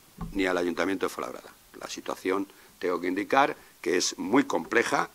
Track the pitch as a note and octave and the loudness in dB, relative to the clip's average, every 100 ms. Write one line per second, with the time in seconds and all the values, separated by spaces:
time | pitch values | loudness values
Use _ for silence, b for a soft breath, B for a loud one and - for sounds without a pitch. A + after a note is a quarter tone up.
0 | - - - G2+ F#2 F2+ F2+ D#2+ F2 F#2+ | -20 -12 -8 0 2 2 0 0 0 0
1 | F2 - B1+ - - - - - - - | -2 -4 -8 -10 -16 -20 -20 -14 -12 -10
2 | - - F#2 G2 G2 B B B F2+ F2 | -6 -4 0 0 -2 B B B -2 0
3 | F2+ F#2 G2 C3+ D3 - B B F2 F2+ | 0 -2 2 4 4 0 B B 0 2
4 | - - F2+ C3 - F2 E2 A2 - C#3+ | 0 -4 2 4 4 0 2 2 2 0
5 | - | -2